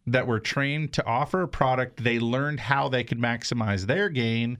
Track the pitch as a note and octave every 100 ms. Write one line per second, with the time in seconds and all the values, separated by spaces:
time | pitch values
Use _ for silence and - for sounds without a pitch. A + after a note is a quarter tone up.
0 | - B2 B2 A2 - - C#3 D3+ D3+ -
1 | - A#2+ D3 F#3 F3 - C3 B2+ B2+ -
2 | A#2 A#2 A#2 B2+ C#3+ C#3+ A2 C#3 C#3 B2+
3 | A#2 A#2 A#2+ A#2 - A#2+ A2 G2 F#2+ E3+
4 | G3+ C#3 A#2 A2+ A#2